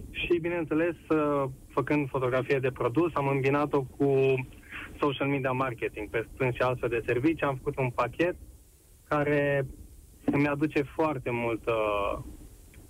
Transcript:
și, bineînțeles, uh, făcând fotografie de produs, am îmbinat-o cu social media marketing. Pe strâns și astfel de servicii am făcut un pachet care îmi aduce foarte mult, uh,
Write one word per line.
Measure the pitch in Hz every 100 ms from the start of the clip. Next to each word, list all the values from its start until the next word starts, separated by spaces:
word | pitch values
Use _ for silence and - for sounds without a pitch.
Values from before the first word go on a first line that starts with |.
| -
și, | - - 175
bineînțeles, | 170 175 156 156 170 - -
uh, | 156 147 143 135 131 -
făcând | 143 127 147 135
fotografie | 135 127 127 123 135
de | 127
produs, | 127 120 135 170
am | 143 139
îmbinat-o | 139 135 147 147 147
cu | 131 - 139 135 135 131 131 - - - - -
social | 147 135 139
media | 139 131
marketing. | 127 131 113 107 110 101
Pe | 117 110
strâns | - 131 123
și |
astfel | 127 123 120
de | 117 120
servicii | 120 156 156 143
am | 131
făcut | 147 139
un | 131
pachet | - 120 - 175 - - - - - - - -
care | 151 147 147 143 139 135 - - - - - -
îmi | 143 147
aduce | 143 151 156 135 -
foarte | 156 131 123
mult, | 120 117 110 -
uh, | 113 107 101 101 104 - - - - - -